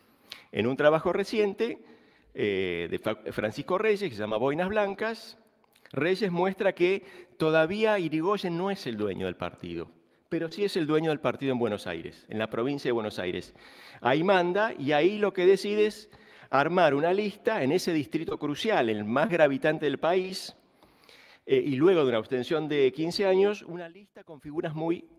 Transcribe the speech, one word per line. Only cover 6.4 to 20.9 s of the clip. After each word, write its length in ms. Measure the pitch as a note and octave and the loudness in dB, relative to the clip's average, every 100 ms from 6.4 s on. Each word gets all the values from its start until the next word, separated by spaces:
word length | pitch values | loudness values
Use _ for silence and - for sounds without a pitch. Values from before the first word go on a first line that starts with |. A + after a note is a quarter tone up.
| F#3+ F#3+ G3 | 0 0 -2
que 280 | F3 F3 G3 - - - - | 2 2 0 -4 -20 -20 -2
todavía 600 | D#3+ D#3+ D#3+ G#3 A3 G#3 | 2 4 2 2 2 2
Irigoyen 600 | D#3+ D#3 F3 G3+ F#3 E3 | 0 -2 -2 -2 -2 -4
no 120 | G3 | -4
es 160 | G3 C3 | -4 -6
el 120 | G#2+ | -4
dueño 260 | G#2 F#2 | -4 -2
del 120 | F#2 F2+ | -4 -4
partido, 520 | F2 - F2 E2+ E2 _ _ _ _ E3 | -8 -8 -10 -10 -12 _ _ _ _ -6
pero 160 | E3 | -4
sí 140 | G3+ G3+ | -2 -2
es 100 | G3 | 0
el 100 | D3+ | 0
dueño 220 | D#3 D#3+ | 2 2
del 100 | D3 | 0
partido 320 | B2+ - C3+ | -2 -2 -2
en 80 | B2+ | 0
Buenos 280 | A#2 G#2 F#2 | 0 -2 -6
Aires, 400 | E2+ D#2 - - | -8 -10 -16 -10
en 100 | G#2+ | -6
la 120 | A2 | -4
provincia 400 | A2+ B2+ C#3+ C3 | -2 -4 -2 -2
de 20 | |
Buenos 260 | A#2 G#2+ G#2 | -2 -4 -6
Aires. 360 | F2+ F2 - - - - - - | -4 -6 -8 -16 -20 -20 -20 -4
Ahí 200 | A#2+ D3 | 0 2
manda 520 | F#3 F#3 F3 F#3+ A3 - | 2 2 2 0 -2 -2
y 140 | C#3 | 0
ahí 240 | D3 F3 G#3 | 2 2 2
lo 160 | G3+ | -2
que 140 | F#3 F3+ | 2 4
decide 400 | F#3+ G3+ G#3+ G#3+ | 4 2 0 0
es 240 | - - - - - - | -2 -16 -20 -20 -20 -2
armar 440 | C3 D3+ F3+ D#3+ | 2 2 4 4
una 200 | C#3 E3 | 4 2
lista 480 | F#3+ G#3+ - A#3 G#3+ | 0 -2 -4 -2 0
en 100 | C3 | 2
ese 220 | F3+ F#3 | 2 0
distrito 440 | D#3+ C#3 D#3 D#3+ - | -2 -2 -6 -6 -6
crucial, 520 | D3 C#3+ A3 F#3 A#2 | -6 -4 0 2 2
el 160 | G#2+ G#2 | 0 0
más 240 | B2+ D#3 | 0 2
gravitante 560 | E3 D3 C3+ D#3 D#3 D3+ | 4 2 2 0 0 -2
del 100 | C3+ | -2
país, 580 | D#3+ F#3 F#3 F#3+ - - _ _ _ | 0 0 -2 -8 -12 -18 _ _ _